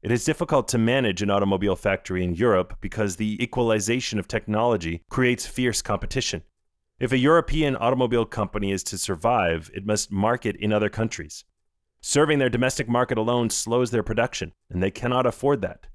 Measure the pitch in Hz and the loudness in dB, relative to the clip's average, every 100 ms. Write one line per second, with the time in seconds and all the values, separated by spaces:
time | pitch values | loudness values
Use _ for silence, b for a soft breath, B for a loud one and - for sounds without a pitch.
0 | - 123 - 160 175 143 113 120 113 135 | 0 0 0 -2 2 0 2 2 2 2
1 | 117 90 101 101 98 95 101 92 101 95 | 0 0 0 2 2 2 0 0 0 -2
2 | - 92 90 85 117 95 87 - - - | -2 -2 -2 2 4 4 2 -6 -10 -4
3 | 104 87 107 107 123 - 117 110 101 120 | -4 -2 -4 -2 -4 0 2 2 0 -2
4 | - 107 90 110 - 107 120 110 82 85 | -2 -4 -4 -6 -2 0 2 2 -2 -8
5 | _ - 127 123 - - 123 107 - 101 | _ 0 2 0 -4 -2 0 -2 -2 -4
6 | - 131 - 85 - _ _ _ _ _ | -2 -4 -4 -6 -10 _ _ _ _ _
7 | 123 131 135 165 - 156 147 131 117 127 | 0 2 6 4 4 0 0 2 0 2
8 | 123 117 110 - 101 107 98 98 - 95 | 2 2 0 -2 -4 -2 -2 -2 -4 -6
9 | - 87 113 120 90 82 78 - 98 104 | -6 -2 2 2 2 0 -4 -10 -4 -2
10 | - 101 107 123 117 98 104 107 104 - | -2 0 2 0 -2 -2 0 2 0 -2
11 | 113 - 73 - - _ _ _ _ _ | -4 -6 -14 -16 -20 _ _ _ _ _
12 | - 139 151 147 131 117 127 - 120 120 | -2 2 4 4 2 2 0 -2 0 0
13 | 123 113 110 120 113 - - 120 123 120 | 2 0 0 0 0 -2 0 0 2 0
14 | - 110 120 - 80 _ _ 87 95 - | 0 0 -2 -2 -10 _ _ -2 -2 -2
15 | 120 127 123 - 139 139 92 - - | -2 2 0 0 0 0 -2 -10 -20